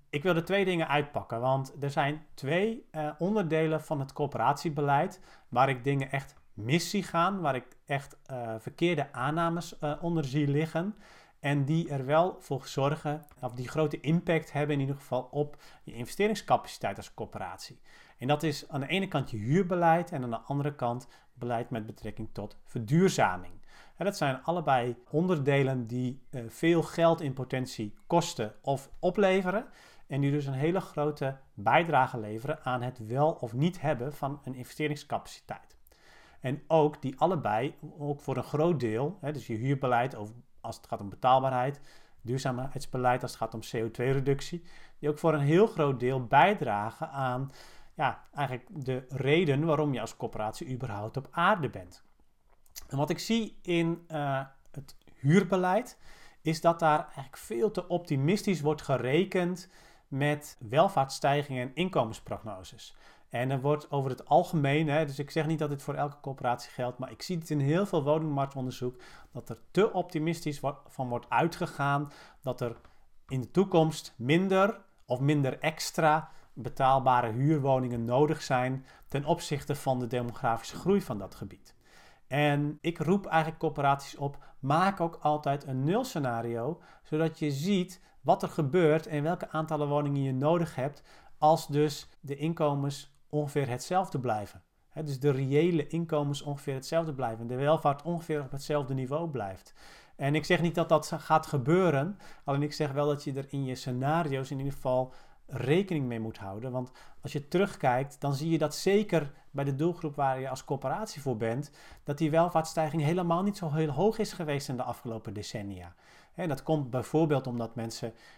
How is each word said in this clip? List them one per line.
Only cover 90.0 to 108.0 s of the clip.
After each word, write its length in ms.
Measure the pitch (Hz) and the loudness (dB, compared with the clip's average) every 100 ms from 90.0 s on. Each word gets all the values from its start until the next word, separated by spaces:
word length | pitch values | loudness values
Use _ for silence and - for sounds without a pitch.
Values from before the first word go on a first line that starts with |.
| 147 143 | 0 0
je 100 | 135 | 0
nodig 420 | 131 143 175 165 | 2 2 2 0
hebt 280 | - 139 - - - - - | -2 -6 -6 -16 -20 -20 2
als 300 | 151 160 - | 6 6 4
dus 400 | 147 151 147 - - | 2 2 0 -12 -16
de 160 | 139 139 | -10 -4
inkomens 720 | 156 165 151 143 143 143 - _ _ | -2 0 2 2 0 -4 -10 _ _
ongeveer 400 | 147 147 147 127 | -2 -2 0 -2
hetzelfde 520 | 123 - 180 185 143 | -2 -2 0 0 -2
blijven. 420 | 120 107 101 - - _ _ | -2 -2 -4 -12 -20 _ _
Hè, 140 | - | -10
dus 180 | 156 131 | -6 -2
de 100 | 143 | 0
reële 560 | 135 135 143 170 170 - | 2 2 4 4 2 0
inkomens 560 | 160 165 151 143 143 | -2 0 0 0 -2
ongeveer 320 | 147 143 - | -6 -8 -6
hetzelfde 400 | 135 - 165 160 | -8 -2 -2 0
blijven. 320 | 131 120 113 117 | -2 -4 -4 -6
De 100 | 127 | 0
welvaart 460 | 143 156 151 143 | 2 4 2 0
ongeveer 400 | 170 170 160 151 | -2 -6 -4 -4
op 80 | 139 | -4
hetzelfde 440 | 139 - 147 135 | -8 -2 -2 -2
niveau 340 | 135 127 147 170 | -4 -2 -4 -4
blijft. 460 | 135 98 95 - - - - - - | -4 -6 -10 -16 -20 -20 -20 -20 -4
En 180 | 143 | 0
ik 100 | 156 | 0
zeg 160 | 151 175 | 2 2
niet 140 | 170 | 2
dat 140 | 170 165 | 0 2
dat 240 | 156 - 160 | 2 2 -6
gaat 280 | - 156 - | 2 2 2
gebeuren, 720 | 127 120 175 180 139 165 208 - - | -2 2 4 4 2 0 -6 -14 -10
alleen 180 | - 139 | -2 0
ik 100 | 147 | 0
zeg 200 | 147 151 | -2 -2
wel 140 | 139 147 | 0 0
dat 180 | 143 | 0
je 80 | 147 | -4
er 140 | 135 135 | -8 -6
in 160 | 139 | -6
je 100 | 131 | -4
scenario's 760 | 127 127 123 135 165 156 135 135 | -6 -6 -2 0 0 0 -2 -4
in 80 | 139 | -6
ieder 140 | 139 | -6
geval 400 | 139 131 127 127 - - - - | -4 0 0 0 -6 -20 -20 -12
rekening 600 | 117 120 165 196 160 127 | -4 2 2 2 -2 -2
mee 140 | 117 | -4
moet 180 | 110 - | -6 -8
houden. 340 | 98 101 127 | -10 -8 -6
Want 200 | 127 123 - - - | -6 -6 -10 -20 -14
als 100 | 139 | -8
je 160 | 147 - | -8 -2
terugkijkt, 720 | 175 202 - 135 123 | 0 0 0 2 2